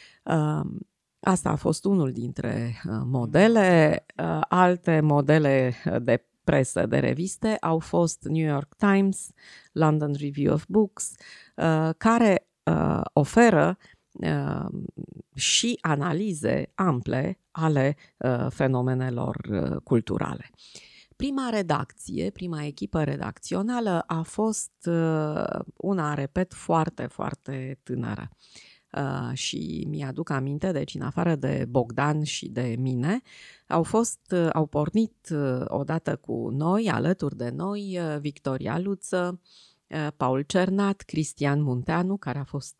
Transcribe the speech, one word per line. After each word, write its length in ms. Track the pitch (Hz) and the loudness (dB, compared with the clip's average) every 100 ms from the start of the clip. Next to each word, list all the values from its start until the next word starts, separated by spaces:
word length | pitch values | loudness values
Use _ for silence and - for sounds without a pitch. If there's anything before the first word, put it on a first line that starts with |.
| - _ | -20 _
Uh, 480 | - 160 151 151 - - - _ _ _ | -2 0 0 -2 -4 -8 -14 _ _ _
asta 300 | - 180 180 | 0 2 0
a 60 | 151 | 0
fost 300 | 175 156 196 | 0 0 2
unul 260 | 196 135 | 2 2
dintre, 720 | 117 120 - - - 117 113 - | -2 -6 -6 -4 -4 -4 -6 -6
uh, 160 | 110 | -4
modele. 1000 | 123 131 117 151 214 226 190 170 156 - - - | -2 -2 2 6 6 6 6 6 6 2 -4 -6
Uh, 240 | 165 156 - | -2 -2 0
alte 500 | 180 180 180 175 160 | 4 4 4 2 4
modele 720 | 151 147 139 156 147 135 127 120 165 120 | 4 4 6 6 6 4 2 0 -2 0
de 220 | 120 117 _ _ | 2 0 _ _
presă, 420 | - 143 127 - 98 | 0 2 2 0 2
de 120 | 127 | 2
reviste, 600 | 127 127 185 - 220 214 | 2 0 -4 -2 -2 0
au 200 | 170 160 | 0 -2
fost 440 | - 170 170 - | 0 2 2 -2
New 240 | - 160 156 | -4 0 0
York 280 | 139 143 - | -2 -4 0
Times, 520 | 202 196 196 190 - _ - - _ | 4 4 4 0 -8 _ -20 -20 _
London 420 | - 160 151 147 143 | 2 4 4 0 -2
Review 360 | 147 143 143 | -4 0 2
of 120 | 156 - | 0 2
Books, 460 | 214 208 - - - - - - - | 2 2 -2 -12 -12 -20 -20 -14 -2
uh, 340 | 160 156 160 160 | 2 2 0 2
care, 520 | 220 233 226 185 - _ | 2 6 6 4 0 _
uh, 380 | - 160 156 - - | -2 0 2 0 0
oferă, 640 | - 139 226 233 170 160 185 - _ _ | 2 4 6 6 6 4 0 -8 _ _
uh, 540 | - 170 147 139 - - - - - - - - | -6 -2 -2 -2 -4 -6 -8 -10 -12 -14 -16 -16
și 440 | - - - 233 - | -4 0 2 0 -2
analize 920 | 165 143 143 156 214 156 127 - - - | 0 0 0 0 -2 -2 0 0 -2 -2
ample 640 | 185 123 117 120 156 185 _ | 0 0 -2 -2 -2 -6 _
ale, 440 | - 160 143 135 147 - - | -2 0 2 2 -2 -10 -4
uh, 300 | 123 123 127 | -2 0 -2
fenomenelor, 880 | - 135 127 127 127 131 120 127 - - | 0 0 2 0 -2 -2 -4 -4 -6 -4
uh, 260 | 101 67 - | -2 -2 -4
culturale. 680 | - 117 - - - - - _ - - - - _ - | 0 0 2 -2 -4 -6 -12 _ -20 -20 -20 -20 _ -6
Prima 340 | 277 269 254 | -4 -2 -2
redacție, 800 | 214 170 151 - - - 98 185 | -2 0 -2 -4 -12 -8 -4 -4
prima 340 | - 180 156 | -6 -8 -6
echipă 400 | 147 - - 165 | -6 -8 -4 -2
redacțională 1000 | 147 139 - - - 185 214 247 214 170 - | -2 -2 -6 -8 -6 -4 -2 -2 0 0 -2
a 140 | 165 | -4
fost, 500 | 165 - 220 214 - _ 175 | -4 -2 -2 -2 -8 _ -2
uh, 720 | 170 160 156 151 151 - - - - | 2 2 0 0 -2 -4 -4 -8 -6
una, 380 | 190 190 151 | -2 -2 -2
repet, 400 | 143 139 180 185 | -2 -4 -2 -4
foarte, 520 | - - 165 160 - 120 | -4 0 2 0 -4 -8
foarte 760 | - - 139 - 135 131 135 | -6 -8 -8 -10 -10 -10 -12
tânără. 460 | - 127 117 104 - _ _ - - _ _ | -8 -6 -4 -6 -10 _ _ -20 -20 _ _
Uh, 380 | - 139 139 120 | -6 -4 -4 -6
și 520 | 131 - - - - 156 | -6 -6 -6 -6 -6 -6
mi-aduc 400 | 151 135 147 170 | -6 -6 -6 -4
aminte, 420 | 139 135 143 190 | -4 -4 -4 -2
deci, 240 | 151 147 147 | -2 -4 -6
în 60 | |
afară 340 | 139 - 170 151 | -6 -2 0 0
de 300 | 135 135 120 | 0 -2 0
Bogdan 540 | 127 117 120 147 151 | 0 0 0 0 0
și 260 | 147 - - | -2 -6 -8
de 260 | 107 123 117 | -4 -4 -2
mine, 420 | 131 123 139 240 - - - - - | -2 0 0 -2 -6 -20 -20 -20 -2
au 160 | 165 | 0
fost, 360 | 160 220 233 - - | 2 2 0 -4 -2
uh, 180 | 180 165 | 0 2
au 120 | 160 156 | 2 0
pornit, 640 | 147 151 214 220 _ - | 0 0 0 0 _ -6
uh, 300 | 151 139 127 - | -2 0 -2 -2
odată 500 | - 143 160 - 139 | -4 -2 -4 -2 -4
cu 340 | - 113 113 | -4 -6 -4
noi, 400 | 131 160 202 220 | -2 0 2 0
alături 480 | 117 147 185 143 - | 0 0 0 -4 -4
de 120 | 120 | -6
noi, 500 | 135 185 208 196 180 | -4 -6 -6 -6 -6
uh, 180 | 160 147 | -4 -4
Victoria 600 | 147 143 139 135 143 165 | -6 -6 -6 -4 -4 -4
Luță, 600 | 190 190 - 185 180 180 _ - - _ - | -4 -6 -4 -2 -2 -6 _ -20 -20 _ -10
uh, 200 | 156 147 - | -6 -6 -2
Paul 240 | 131 131 | 0 0
Cernat, 600 | 147 185 185 190 202 196 | 0 0 2 2 0 -2
Cristian 600 | - 156 151 - 143 143 | -4 -4 -4 -2 0 2
Munteanu, 560 | 147 123 127 165 180 196 | 0 -2 -2 -2 0 -4
care 220 | - 143 | -6 -6
a 40 | |
fost 320 | 139 143 - | -6 -10 -10